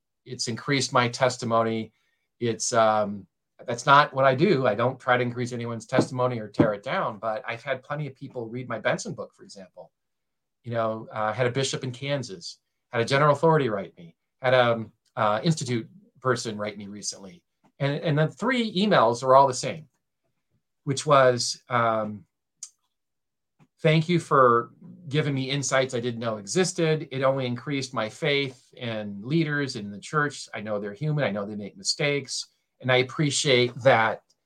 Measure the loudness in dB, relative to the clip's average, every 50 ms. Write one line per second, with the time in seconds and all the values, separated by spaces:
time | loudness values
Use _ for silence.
0 | _ _ _ _ _ -14 -10 -8 -6 -6 -8 -6 -4 -2 -2 0 0 0 2 2
1 | 2 2 0 2 0 0 0 -2 -4 0 2 2 2 2 0 -4 -6 -8 _ _
2 | _ _ _ _ _ _ _ -6 -4 -4 -2 -2 -4 0 2 4 4 4 4 2
3 | 0 -2 -4 -10 -12 -18 _ _ _ _ _ -14 -10 -8 -8 -2 4 6 6 6
4 | 6 4 2 2 4 4 4 4 4 2 2 2 2 0 0 2 0 -2 -2 -2
5 | 0 0 2 2 0 -2 -4 -6 -6 -6 -6 -8 -8 -8 -8 -10 -8 -2 0 0
6 | 0 0 0 -2 -2 -2 -2 -4 -8 -4 0 2 2 2 0 -4 -6 -6 -4 -4
7 | -4 -4 -6 -6 -6 -6 -6 -6 -6 -8 -10 -8 -6 -6 -8 -6 -6 -8 -8 -6
8 | -6 -8 -10 -12 -16 -12 -10 -10 -10 -8 -10 -10 -8 -8 -6 -4 -2 -2 -2 -2
9 | -4 -10 -10 -12 -12 -14 _ -20 -20 -20 -20 -20 -20 -20 _ -20 -20 -20 _ _
10 | _ _ _ _ _ _ _ _ _ _ _ _ -12 -8 -4 -4 -2 -2 -4 -6
11 | -10 -10 -6 -4 -4 -2 0 0 0 0 0 -2 -4 -4 -4 -6 -8 -8 -10 -8
12 | -6 -6 -4 -6 -6 -8 -12 -14 -14 -16 -18 _ _ _ _ _ _ _ -4 -2
13 | -2 2 2 2 4 4 2 4 4 4 4 4 2 0 -2 -4 -6 -8 -14 -20
14 | -20 -20 _ _ _ _ _ -4 0 2 4 4 4 4 2 0 -4 -10 _ _
15 | _ _ -4 -2 0 0 0 0 2 0 0 0 -2 -2 -2 -4 -4 -6 -14 -20
16 | _ _ _ _ 0 0 0 0 -2 -6 -6 -6 -6 -8 -8 -10 -14 -14 -14 -12
17 | -10 -10 -10 -12 -14 -20 -20 -20 _ _ _ _ _ _ _ -4 -4 -2 -2 -2
18 | -2 0 0 0 0 -2 -2 -4 -2 -2 0 0 -2 -2 0 0 2 4 4 4
19 | 4 4 2 2 4 6 8 8 8 6 2 -2 -4 -6 -6 -8 -12 _ _ _
20 | _ _ _ _ _ _ _ _ _ _ _ _ _ _ _ _ -6 -6 -4 -2
21 | 2 6 6 8 8 6 6 2 0 -6 -6 -8 _ -4 0 0 2 2 0 0
22 | -2 -4 -8 -12 -14 _ _ _ _ _ _ -20 -20 -20 _ _ _ _ _ _
23 | _ _ _ _ _ _ _ _ _ _ _ _ _ _ _ _ 2 4 4 4
24 | 4 2 0 0 2 4 6 6 8 8 6 4 2 -2 _ _ -20 -20 -20 -18
25 | -10 -4 -2 -2 0 0 -2 -2 -2 -4 -4 -4 -2 0 0 0 0 0 -2 -4
26 | -4 -4 -4 -4 -4 -6 -6 -6 -6 -4 0 0 0 0 0 0 0 0 0 -2
27 | -4 -6 -4 0 2 2 2 2 -2 -4 -4 -6 -6 -4 -4 -4 -4 -4 -4 -4
28 | -6 -6 -6 -4 -2 0 0 0 -2 -4 -6 -12 _ _ -16 -10 -8 -6 -6 -6
29 | -8 -8 -10 -10 -6 0 0 0 0 0 0 -2 -2 -4 -4 -8 -10 -10 -12 -14
30 | -10 -4 -2 -2 -2 -2 -4 -10 -14 -12 -12 -10 -6 -4 -4 -4 -4 -6 -8 -6
31 | -4 -2 0 0 0 0 -2 -2 -6 -6 -8 -10 -10 -12 -12 -10 -6 -6 -4 -2
32 | -2 -2 -2 -2 -4 -6 -10 -10 -10 -12 _ _ _ _ _ -6 0 2 4 4
33 | 2 2 0 -2 -2 0 0 0 2 4 4 4 4 2 0 2 4 4 6 6
34 | 4 2 -2 -4 _ _ _ _ _